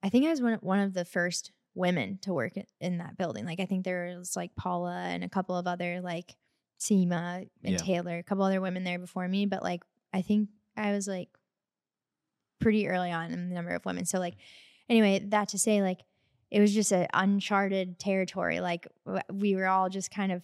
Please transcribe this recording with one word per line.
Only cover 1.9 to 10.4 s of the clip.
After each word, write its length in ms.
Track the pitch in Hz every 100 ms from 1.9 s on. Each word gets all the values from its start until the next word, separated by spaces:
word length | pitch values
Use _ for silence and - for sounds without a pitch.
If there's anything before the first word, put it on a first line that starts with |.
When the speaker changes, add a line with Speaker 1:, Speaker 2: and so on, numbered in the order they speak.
| 180 98 190
Speaker 1:
to 120 | 196
work 180 | 170 113 -
i-, 100 | 202 _
in 180 | 180 175
that 180 | 170 -
building. 300 | 180 - -
Like, 140 | 170
I 60 | 185
think 180 | 190
there 300 | 185 180 175 180
was, 180 | 180 -
like, 180 | 175 -
Paula 380 | 185 175 175
and 300 | 180 180 175
a 40 | 180
couple 280 | 196 185 180
of 100 | 180
other, 340 | 175 180 175
like, 320 | 180 170 180 - _ _ _ _
Seema 680 | - 202 180 175 175 180 185 _
and 80 | -
Speaker 2:
Yeah. 40 | 185
Speaker 1:
Taylor, 400 | 175 175 175 170
a 40 |
couple 220 | 175 196
other 160 | 190 190
women 240 | 185 185
there 140 | 185 180
before 280 | 180 - 180
me. 200 | 190 202
But, 160 | 190
like, 200 | - 175 _ _ _
I 100 | 190
think 280 | 185 208